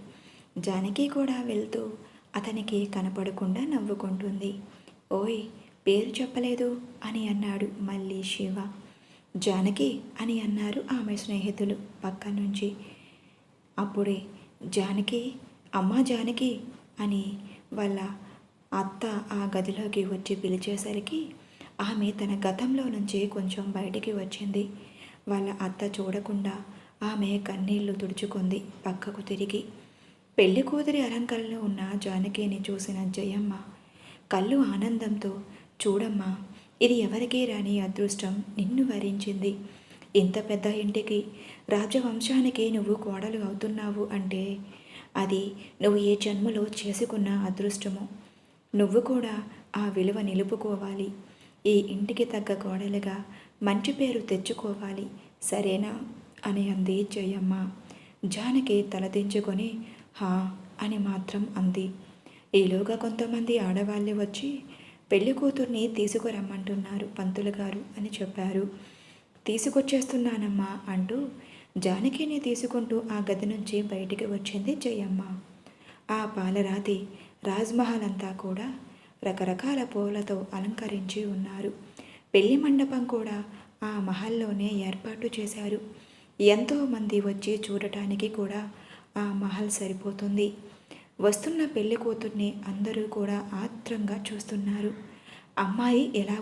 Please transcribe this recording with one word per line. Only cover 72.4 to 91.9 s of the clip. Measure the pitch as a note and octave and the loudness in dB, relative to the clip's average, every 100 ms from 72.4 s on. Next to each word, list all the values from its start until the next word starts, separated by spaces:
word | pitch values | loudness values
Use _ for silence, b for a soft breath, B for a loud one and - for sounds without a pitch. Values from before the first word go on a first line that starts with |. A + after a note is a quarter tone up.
తీసుకుంటూ | B3+ A#3+ B3 A#3+ A3+ A3+ A3+ | 0 -2 0 -2 0 -2 0
ఆ | G#3 G3+ | -2 0
గది | F#3+ G#3 | 0 0
నుంచి | G#3+ G3+ G#3 | -2 -2 -2
బయటికి | G#3 F#3+ F#3+ G3+ A3 | -2 -4 -4 -4 -2
వచ్చింది | G3+ G3 G3+ G#3 | -4 -4 -4 -2
జయమ్మ. | D4 B3 A3 G3 F#3 F#3+ F#3 - - B B B B - | -2 -2 -2 0 -2 -2 -8 -12 -20 B B B B -4
ఆ | A3 | -2
పాలరాతి | G#3+ G#3+ F#3 G3+ F#3+ G3 G3+ G3 - B B B | -2 -2 0 2 2 0 0 -2 -2 B B B
రాజ్మహల్ | G3+ G3 A3 A#3 A#3 A3+ | -2 0 0 2 2 2
అంతా | G#3 F#3+ F#3+ | -2 -4 -6
కూడా | F#3+ F#3 F#3 B3 C4 B B B B | -6 -4 -4 -6 -8 B B B B
రకరకాల | G3 F#3+ F#3 F#3 C4 C#4 | -4 0 0 0 0 0
పూలతో | - G#3 G3+ G#3 G3+ G3 F#3+ | 0 -2 -2 -2 -2 -4 -4
అలంకరించి | G3 G3+ A3+ A3 G3+ F#3 G#3 | -4 -4 -4 -4 -4 -4 -4
ఉన్నారు. | G#3 F#3+ F#3+ F#3+ G3 - B B B B B | -2 -2 -4 -4 -6 -6 B B B B B
పెళ్లి | G3 G#3 C#4 | 6 8 6
మండపం | D4+ C#4 C4+ C4 | 6 6 4 2
కూడా | A#3+ A#3 G#3+ G#3 G#3 B B - | 0 -2 -2 -4 -6 B B -8
ఆ | G#3+ G#3 | -4 -2
మహల్లోనే | F#3+ F#3 G#3+ A3+ A3 G3+ G3+ | -2 -2 -2 -2 0 0 0
ఏర్పాటు | G3+ F#3+ F#3+ A3+ A3 A#3 A3 | 0 -2 -4 -6 -4 -4 -4
చేశారు. | G#3 G#3+ G#3 G#3 - B B B B - | -6 -4 -2 -2 -4 B B B B 6
ఎంతోమంది | - G#3+ B3 D4 C#4 A3+ G#3+ G#3 | 8 8 6 2 2 0 2 2
వచ్చి | G3+ G3 G3 G#3 G#3 | 2 0 0 -2 0
చూడటానికి | G3+ G3+ G3+ G3+ G3+ G#3+ | -2 -2 -2 -2 0 0
కూడా | G#3+ G3 G3+ G#3+ B B B B G#3 | 0 -2 -2 -6 B B B B -4
ఆ | |
మహల్ | G#3 G3 G3 F#3 G#3 | 0 0 0 0 -2
సరిపోతుంది. | - F#3+ F#3+ G3+ G3 G3+ G3+ G#3 - B B B B B - | -2 -2 -4 -6 -4 0 2 2 0 B B B B B 2
వస్తున్న | G3+ G#3 D#4 E4 D4+ | 4 4 0 0 0
పెళ్లి | A#3 G#3 | 2 0